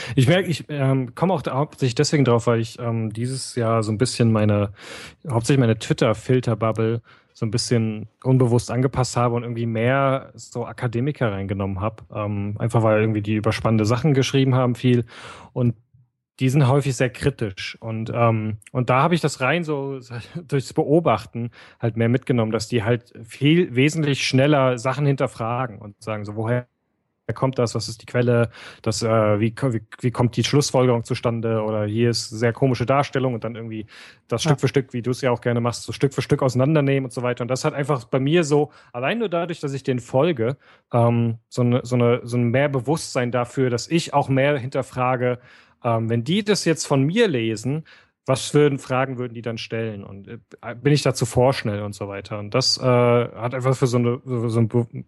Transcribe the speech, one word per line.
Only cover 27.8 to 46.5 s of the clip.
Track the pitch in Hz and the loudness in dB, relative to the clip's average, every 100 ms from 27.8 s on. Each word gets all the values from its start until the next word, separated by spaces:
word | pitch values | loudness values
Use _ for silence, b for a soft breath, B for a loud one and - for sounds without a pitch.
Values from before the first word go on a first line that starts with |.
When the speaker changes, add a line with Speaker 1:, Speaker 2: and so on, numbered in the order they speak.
| 110 | -6
Speaker 1:
ist | 110 | -12
die | - | -6
Quelle, | 123 120 120 117 B B B | 0 2 4 2 B B B
das, | 113 104 | -6 -2
äh, | 117 113 107 104 | 0 2 4 2
wie | 113 | 0
ko-, | 113 135 | 0 -2
wie, | 110 - - | -2 -6 -4
wie | 127 | -2
kommt | 117 120 - | 0 0 2
die | |
Schlussfolgerung | 113 147 143 135 127 117 | 2 2 2 2 4 2
zustande | - 127 123 117 113 110 | 0 -4 -2 -2 -2 -2
oder | 107 110 | -2 -2
hier | 104 110 120 | -2 2 2
ist | 113 - | 0 -4
sehr | 110 117 | -2 -2
komische | 113 139 120 120 | 2 0 2 2
Darstellung | 139 135 135 127 | 2 2 0 -2
und | 117 | -2
dann | 113 | -6
irgendwie | 113 113 110 107 B B B - | -8 -10 -10 -12 B B B -6
das | 113 | -2
Speaker 2:
Ja. | 160 | 0
Speaker 1:
Stück | 143 | 2
für | 131 | 2
Stück, | 143 131 | 0 -2
wie | 123 | -6
du | 120 | -4
es | 123 | -2
ja | 131 | 0
auch | 120 | 0
gerne | 123 117 | 0 0
machst, | 120 120 | -2 -4
so | - | -8
Stück | - 139 | -2 -2
für | - | -2
Stück | - 143 | -2 0
auseinandernehmen | 135 123 135 156 139 139 | 0 2 2 2 2 0
und | 131 | -2
so | 131 | -4
weiter. | 123 120 | -4 -4
Und | 120 | -4
das | 127 | -2
hat | 156 | -2
einfach | 139 139 139 - | -2 -2 -2 -2
bei | 135 | -2
mir | 135 175 | 2 2
so, | 147 147 147 B B | 4 2 2 B B
allein | 120 135 226 | -6 -4 -2
nur | 214 | -2
dadurch, | 170 170 165 | -2 -4 -6
dass | 147 | -6
ich | 135 | -6
denen | 135 127 | -4 -4
folge, | - 131 165 139 113 143 b b b | 0 2 2 2 -2 -4 b b b
ähm, | 120 117 117 117 113 _ | 2 4 4 0 -2 _
so | - | -2
eine, | 120 127 | 2 2
so | 123 | 0
eine, | 123 120 120 | 2 4 2
so | 117 123 | 0 0
ein | 120 | 2
mehr | 127 147 | 2 2
Bewusstsein | 139 117 160 - 135 123 | 0 -2 -2 -2 -4 -2
dafür, | 123 120 - 127 | -2 -2 0 0
dass | 120 - | 0 -2
ich | 165 - | -2 0
auch | 143 139 | -2 0
mehr | 131 143 147 | 2 2 0
hinterfrage, | 123 139 123 127 127 127 123 123 B B B B | -4 -6 -6 -2 -2 0 -2 -4 B B B B
ähm, | 120 113 113 | -2 -2 0
wenn | 117 | -2
die | 117 196 | 0 -2
das | 208 | 0